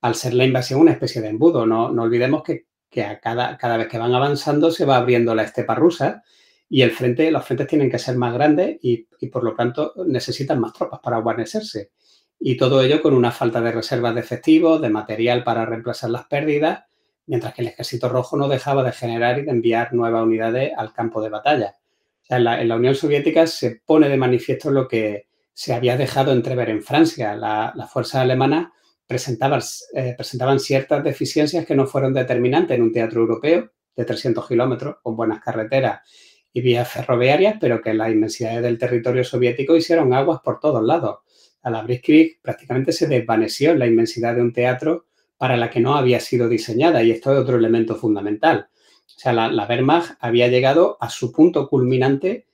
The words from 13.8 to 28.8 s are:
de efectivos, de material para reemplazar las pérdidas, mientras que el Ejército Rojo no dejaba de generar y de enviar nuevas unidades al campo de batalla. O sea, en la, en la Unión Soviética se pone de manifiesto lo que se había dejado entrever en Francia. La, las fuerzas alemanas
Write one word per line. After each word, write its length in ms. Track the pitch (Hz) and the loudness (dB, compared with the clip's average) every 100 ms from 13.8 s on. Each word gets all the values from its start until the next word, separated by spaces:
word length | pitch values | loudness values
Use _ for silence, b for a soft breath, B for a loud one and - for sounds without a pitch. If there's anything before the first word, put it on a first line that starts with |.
| 110 127 120 | -4 -4 -2
de 60 | 117 | -4
efectivos, 600 | 113 120 - 160 165 160 | -6 -6 4 4 6 2
de 80 | 135 | 2
material 560 | 107 107 107 117 123 | -2 -4 -2 0 0
para 200 | 120 113 | 0 -2
reemplazar 460 | 113 113 117 110 117 | -2 -6 -8 -8 -6
las 140 | 120 | -6
pérdidas, 600 | - 143 156 147 156 185 _ _ _ _ - | -4 -4 0 0 0 -2 _ _ _ _ -6
mientras 280 | 123 110 | -4 -4
que 80 | - | -8
el 60 | 117 | -8
Ejército 400 | - 123 123 123 | -8 -10 -6 -2
Rojo 280 | 127 127 147 | -2 -2 -2
no 120 | 143 | -2
dejaba 340 | 135 143 139 | -2 -2 0
de 80 | 131 | 0
generar 480 | - 117 117 120 131 | -4 -6 -2 0 -2
y 40 | |
de 80 | 143 | -2
enviar 420 | 123 117 113 117 | 0 2 0 0
nuevas 320 | 120 117 113 | -2 0 0
unidades 480 | 113 110 113 120 139 - | 0 0 0 -2 -2 -4
al 160 | 110 | -10
campo 300 | - 117 113 | -6 -6 -4
de 60 | 110 | -6
batalla. 480 | 107 139 147 101 _ _ _ _ _ | -4 0 0 -2 _ _ _ _ _
O 20 | |
sea, 140 | _ 127 | _ 0
en 60 | |
la, 160 | 117 117 | 2 2
en 80 | 117 | 0
la 80 | 113 | 2
Unión 180 | 123 | 2
Soviética 520 | 135 151 143 143 160 160 | 2 0 0 2 2 2
se 360 | - 123 117 | 0 -6 -6
pone 240 | _ 156 147 | _ 4 4
de 80 | 139 | 4
manifiesto 540 | 127 123 - 127 156 | 2 0 0 -4 0
lo 180 | 139 - | 0 0
que 380 | 117 107 101 - _ _ | -2 -2 -4 -12 _ _
se 220 | - - | -16 -6
había 220 | 120 123 131 | -2 0 0
dejado 360 | 135 139 135 | -2 0 2
entrever 380 | 131 117 127 113 | 2 0 -4 -2
en 120 | 107 | -4
Francia. 540 | - 143 160 156 110 104 | -2 2 2 2 -6 -4
La, 360 | 110 107 110 - | -4 -2 -4 -6
las 160 | - | -8
fuerzas 300 | - 120 135 | -6 -4 0
alemanas 500 | 127 131 135 156 170 _ | 0 2 2 2 -2 _